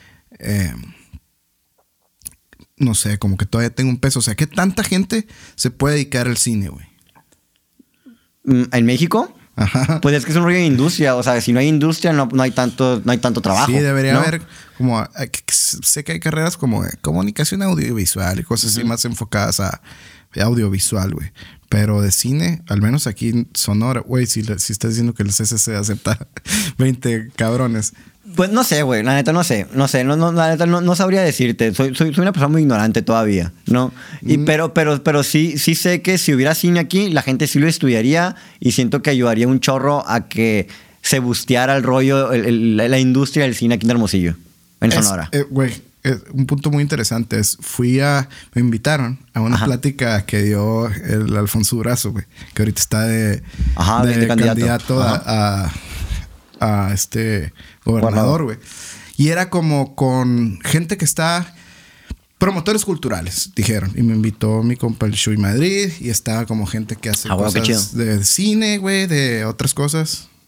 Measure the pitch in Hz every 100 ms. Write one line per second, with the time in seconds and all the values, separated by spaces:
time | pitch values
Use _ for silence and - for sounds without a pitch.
0 | - _ _ - 92 101 90 58 - -
1 | _ - - _ _ _ _ _ _ _
2 | _ _ - - _ _ - _ 131 107
3 | 107 101 101 95 98 113 117 - 131 123
4 | 135 131 117 104 151 - 190 185 208 185
5 | 190 226 214 - - - 131 - 139 147
6 | 139 127 123 117 127 110 92 69 - _
7 | _ _ _ _ _ _ _ _ _ _
8 | - - _ _ 135 127 123 123 117 127
9 | 170 214 - - - - 101 127 139 160
10 | 143 147 - 160 175 180 170 127 151 -
11 | 143 123 120 120 117 123 147 156 156 160
12 | 175 151 127 131 131 127 123 - 131 120
13 | 101 120 123 113 98 98 131 135 143 139
14 | 135 139 160 165 165 - - - 127 113
15 | - - 120 - - - - - - 151
16 | 147 85 160 156 160 - 135 101 90 -
17 | - 85 - - 151 190 196 165 127 113
18 | 90 101 92 92 85 113 113 110 113 117
19 | 120 113 110 107 107 - 95 - - -
20 | - - _ - 107 120 104 98 - 107
21 | 95 78 71 - - - _ 107 107 104
22 | 101 - 120 143 170 160 - 104 104 143
23 | 127 101 117 120 120 - - 104 120 123
24 | - 127 120 113 110 98 - 104 113 113
25 | 117 117 101 101 107 110 113 104 104 98
26 | - 113 - - - 202 185 - 131 123
27 | 123 113 113 - 113 123 127 113 107 -
28 | - _ 208 170 185 220 254 151 139 113
29 | 117 139 139 165 170 110 92 131 139 135
30 | 127 156 165 170 160 160 170 175 175 175
31 | 190 190 175 - 123 113 113 101 135 127
32 | 160 143 185 185 139 160 147 110 110 110
33 | 113 113 107 95 87 - - 123 127 -
34 | - 151 - 131 147 156 160 165 151 143
35 | 160 147 135 156 165 143 - 160 180 180
36 | 180 185 - 135 135 160 175 175 151 185
37 | 202 156 135 131 147 139 160 156 135 113
38 | 120 165 180 180 - - 127 113 123 143
39 | 151 131 120 110 123 131 135 135 139 143
40 | - 113 - - 113 104 90 - - _
41 | - 139 123 117 - 123 131 139 123 131
42 | 135 135 131 123 107 117 113 107 117 131
43 | 127 127 135 151 135 110 117 117 117 120
44 | 107 98 85 82 - _ _ _ 113 113
45 | 104 92 80 143 139 131 127 107 - _
46 | 131 120 - 135 131 143 151 147 147 139
47 | 107 117 117 110 104 - - - 123 131
48 | 143 143 139 - - 120 123 113 143 151
49 | 120 135 - 117 110 120 113 123 143 135
50 | 120 107 - 104 104 104 107 113 117 101
51 | 180 110 107 107 104 113 104 117 110 123
52 | 104 107 - - - - 107 - - 110
53 | 113 113 107 98 - - - - 101 113
54 | 123 117 113 117 113 113 117 117 - 131
55 | 120 101 - 110 104 98 87 - - -
56 | - - - - _ - 110 104 95 98
57 | - 113 113 104 73 - - - - 113
58 | 110 104 107 160 135 107 - - - -
59 | - - 147 165 180 180 160 147 135 -
60 | 131 127 123 120 117 92 - 156 165 196
61 | 156 - 160 175 175 - - - - -
62 | - - _ _ 185 185 170 214 202 175
63 | 131 90 85 - - - 104 107 98 98
64 | 117 110 110 104 107 110 117 120 117 113
65 | 107 107 - 107 101 113 175 196 196 165
66 | 120 110 - 113 113 110 101 110 107 107
67 | 110 104 - 95 104 101 113 110 98 120
68 | 113 104 101 - 208 214 214 208 190 196
69 | 190 147 131 113 110 - 131 - 143 160
70 | 156 - - _